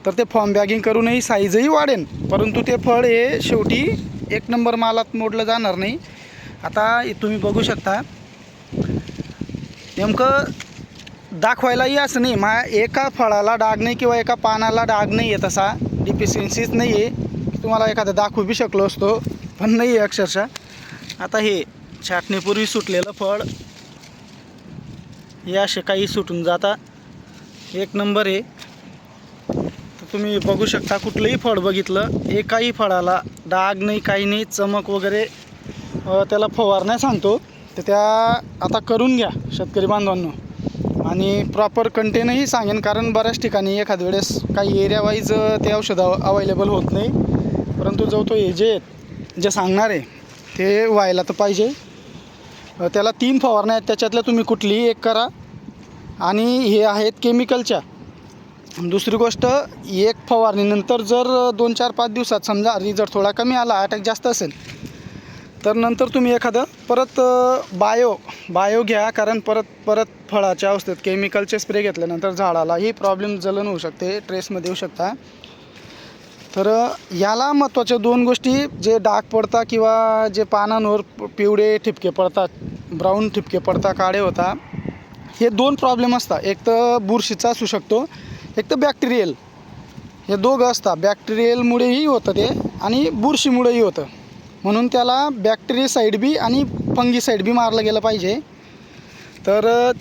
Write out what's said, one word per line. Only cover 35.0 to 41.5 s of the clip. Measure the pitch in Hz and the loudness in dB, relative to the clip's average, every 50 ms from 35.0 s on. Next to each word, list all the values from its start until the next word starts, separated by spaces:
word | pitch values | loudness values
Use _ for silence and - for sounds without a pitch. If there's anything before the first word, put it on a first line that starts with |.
| 190 202 202 214 220 - - - - - - - - - - - - - - - - | -2 0 0 -2 -2 -4 -6 -14 -20 -20 -20 -18 -18 -16 -16 -14 -14 -10 -10 -8 -4
अ, | 190 190 196 196 - | 0 2 2 2 2
त्याला | 208 208 214 | 2 2 2
फवारण्या | 208 202 233 226 196 196 190 185 208 233 233 | 0 0 0 2 4 4 2 2 0 0 0
सांगतो, | 277 269 233 180 - 196 220 302 - - - - - - - | 2 0 0 2 2 2 2 0 -2 -8 -16 -20 -20 -14 -12
तर | 190 170 | -8 -2
त्या | 196 202 208 208 214 220 220 226 226 240 233 - - - - | 2 2 4 4 4 4 4 4 2 2 0 -2 -8 -10 -6
आता | 180 185 220 220 | -4 -2 -2 -2
करून | - - 226 226 247 262 254 | 0 0 0 2 4 2 2
घ्या | 240 220 175 - - - - - | 2 0 0 -2 -6 -8 -8 -6
शेतकरी | - 185 - - 202 190 | -6 -8 -4 0 0 0
बांधवांनो. | 190 208 208 202 196 185 180 175 156 - - - - - - - - - - - - - - - 170 | 2 2 2 2 0 0 -2 -4 -6 -8 -10 -14 -16 -14 -10 -8 -8 -6 -4 -4 -4 -2 -2 -2 -2
आणि | 175 185 190 196 202 202 190 | -2 0 0 0 0 0 -2
प्रॉपर | - | -2